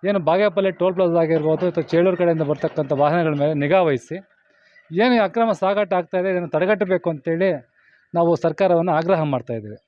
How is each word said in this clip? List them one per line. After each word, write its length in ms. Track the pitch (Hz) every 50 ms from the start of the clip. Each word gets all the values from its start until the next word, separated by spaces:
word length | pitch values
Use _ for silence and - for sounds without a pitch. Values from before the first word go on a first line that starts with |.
| - 190
ಏನು 100 | 202 196 165 143
ಬಾಗೇಪಲ್ಲಿ 440 | 165 190 208 208 170 185 196 190 185 -
ಟೋಲ್ 160 | 175 185 185
ಪ್ಲಾಜಾ 240 | 170 185 175 170 170 165
ಆಗಿರ್ಬೋದು 440 | 156 165 160 151 156 156 156 175 180
ಅಥವಾ 160 | 170 - 156 -
ಚೇಳೂರು 260 | - 165 175 190 185 175
ಕಡೆಯಿಂದ 200 | 180 175 165 160
ಬರ್ತಕ್ಕಂಥ 500 | 156 143 147 143 - 160 - - 151 135 151 135
ವಾಹನಗಳ 320 | 143 147 156 175 170 160 151 143
ಮೇಲೆ 120 | 143 151 160
ನಿಗಾ 260 | 147 143 143 170 190 180 160
ವಹಿಸಿ 300 | 139 123 - - 160 180 196 _ _ _ _ _ _ _ _ _ _ - _ _ 160 170
ಏನು 120 | 214 254 247
ಈ 60 | 233 214 190
ಅಕ್ರಮ 240 | - 226 226 226
ಸಾಗಾಟ 420 | 208 - - 185 202 202 208 180 196 180
ಆಗ್ತಾ 180 | 175 165 - 185
ಇದೆ 100 | 180 190
ಇದನ್ನು 180 | 190 180 175 156 -
ತಡೆಗಟ್ಟಬೇಕು 520 | 156 175 185 214 196 214 185 190 175 175 175 165
ಅಂತೇಳಿ 360 | 147 - 165 165 165 185 190 175 139 - _ _ _ _ _ _ _ _ _ -
ನಾವು 160 | 170 170 170 170
ಸರ್ಕಾರವನ್ನು 560 | 151 - 170 160 - 196 185 175 170 165 180
ಆಗ್ರಹ 300 | 160 151 165 170 190 165 156 151 139
ಮಾಡ್ತಾ 200 | 127 - - 120
ಇದ್ದೀವಿ. 240 | 113 104 107 107 - _